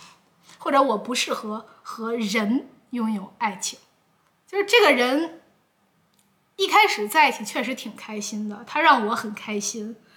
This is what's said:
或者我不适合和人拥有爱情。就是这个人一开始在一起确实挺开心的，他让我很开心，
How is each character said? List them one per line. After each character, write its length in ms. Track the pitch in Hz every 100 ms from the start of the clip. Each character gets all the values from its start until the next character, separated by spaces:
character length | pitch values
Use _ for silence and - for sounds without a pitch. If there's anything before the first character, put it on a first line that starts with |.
| - _ _ _ _ -
或 120 | 330
者 120 | 277
我 160 | 277 208
不 160 | 208
适 180 | 247 -
合 340 | - 214 214 - _
和 320 | - - 220
人 540 | 240 208 220 208 262 - _ _
拥 200 | 240 220
有 240 | 208 190 -
爱 180 | 220 196
情。 220 | - - _ _ _ _ _ _ -
就 120 | 392
是 60 | 403
这 140 | 480
个 100 | 415
人 480 | 254 247 285 330 - _ _ _ _ _ _ _ _ _ _ _
一 140 | - 381
开 180 | 403 415
始 220 | - 208
在 200 | 320 277
一 40 |
起 120 | 240
确 200 | 214 285
实 100 | 233
挺 220 | 254 226 -
开 240 | - 214
心 280 | 208 214 214
的， 140 | 208
他 160 | 240 302
让 240 | 320 262 208
我 80 | 233
很 180 | 214
开 240 | 208 - 208
心， 380 | 208 233 214 233 _